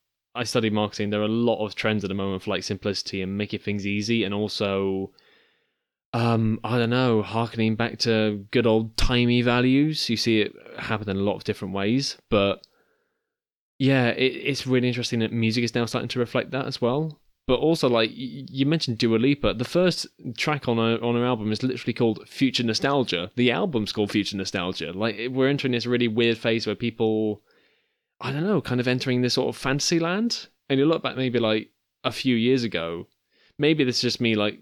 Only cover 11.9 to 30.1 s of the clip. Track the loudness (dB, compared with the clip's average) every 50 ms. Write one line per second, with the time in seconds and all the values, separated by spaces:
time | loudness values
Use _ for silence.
11.9 | 0 0 0 -2 -6 -10 _ 0 2 2 4 2 0 -2 -6 -20 _ _ _ _
12.9 | _ _ _ _ _ _ _ _ _ _ _ _ _ _ _ _ _ 0 2 2
13.9 | 4 4 2 2 2 2 0 0 0 -2 -4 -4 -4 -4 -2 0 2 2 2 2
14.9 | -2 -2 -4 -2 -2 0 0 0 0 0 0 2 2 0 -2 -2 0 -2 -2 -2
15.9 | -2 -4 -4 -4 -2 -2 -2 -2 0 -2 -2 -2 -4 -6 -6 -6 -6 -2 0 0
16.9 | 0 0 -2 -4 -8 _ _ _ _ _ _ 0 2 2 4 2 2 4 2 2
17.9 | 4 4 2 2 -2 -6 -10 -10 -10 -12 -14 -8 -2 0 2 2 2 0 0 -2
18.9 | -2 0 2 2 4 4 4 4 2 2 2 0 0 0 -4 -2 2 2 2 2
19.9 | 2 -2 -6 -10 _ _ -14 -12 -8 -4 -2 -2 -2 -2 0 0 0 2 2 2
20.9 | 2 0 0 0 0 2 2 0 0 0 0 -2 -2 -2 -2 -4 -4 -4 -4 -4
21.9 | -2 2 2 2 2 0 -6 -12 -4 0 0 2 2 0 0 0 -2 0 0 0
22.9 | 2 2 0 0 0 -2 -4 -4 -2 2 2 2 2 2 0 -2 -2 -2 -2 -2
23.9 | -2 -2 -2 0 0 0 -2 -2 -4 -6 -6 -6 -4 -4 -4 -4 -6 -6 -8 -8
24.9 | -6 -4 -4 -4 -4 -4 -6 -4 0 2 2 2 2 0 0 0 -2 -2 0 0
25.9 | 0 2 2 2 2 2 2 2 2 0 0 0 0 0 0 -2 -4 -4 -4 -6
26.9 | -2 0 0 0 2 2 0 -2 -2 -4 _ _ _ _ _ _ _ _ _ _
27.9 | _ _ _ _ _ -12 -8 -6 -4 -2 -2 0 0 0 0 0 -2 0 0 0
28.9 | 0 0 0 0 0 2 2 0 0 0 0 -2 -2 -4 -4 -2 -2 0 0 0
29.9 | 0 0 0 0